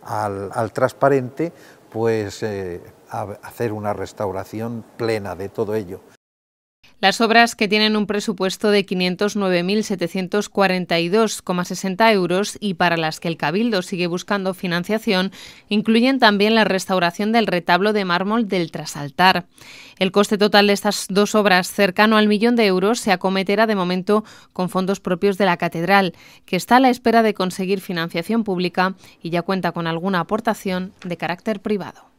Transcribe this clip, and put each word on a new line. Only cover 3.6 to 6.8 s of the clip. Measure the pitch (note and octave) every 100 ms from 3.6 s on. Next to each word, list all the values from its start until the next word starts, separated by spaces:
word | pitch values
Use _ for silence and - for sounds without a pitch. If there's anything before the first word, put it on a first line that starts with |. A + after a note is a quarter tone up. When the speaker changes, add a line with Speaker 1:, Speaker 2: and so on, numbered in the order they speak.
| A#2
Speaker 1:
una | G#2+ G#2
restauración | G2 F#2+ - G#2 F#2+ F#2+ G#2+ A2+ A#2 G#2+ -
plena | A2 A2 G2 F2
de | G2
todo | - G#2
ello. | A2 F#2 F#2 - _ _ _ _ _ _ _